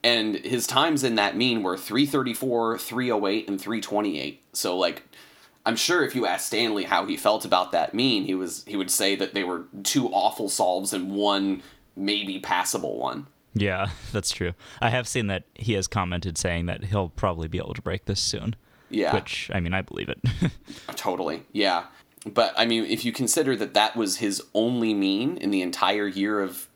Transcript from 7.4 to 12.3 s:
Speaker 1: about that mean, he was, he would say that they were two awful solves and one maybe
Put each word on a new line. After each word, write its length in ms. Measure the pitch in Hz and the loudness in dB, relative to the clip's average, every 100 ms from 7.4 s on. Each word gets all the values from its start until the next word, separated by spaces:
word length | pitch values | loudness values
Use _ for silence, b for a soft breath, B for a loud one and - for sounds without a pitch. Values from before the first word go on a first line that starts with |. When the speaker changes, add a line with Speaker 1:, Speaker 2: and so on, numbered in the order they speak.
Speaker 1:
about 260 | 95 92 90 | 2 2 2
that 220 | 85 78 | 0 0
mean, 300 | 104 131 107 | 2 2 2
he 100 | 92 | 0
was, 300 | 92 90 - - | -2 -4 -8 -6
he 100 | 107 | -4
would 140 | 92 | 0
say 240 | - 98 | 2 2
that 180 | 98 95 | 2 0
they 120 | 101 | -2
were 200 | 90 85 - 101 | -2 -4 -8 -6
two 240 | 98 139 131 | -2 0 0
awful 400 | 101 101 - 104 | 2 2 0 -4
solves 440 | - 90 92 98 | 0 2 2 0
and 200 | 104 95 | -4 -2
one 500 | 98 101 98 98 92 B B _ | 0 2 2 2 -2 B B _
maybe 460 | - 98 104 98 | -6 -2 -2 -4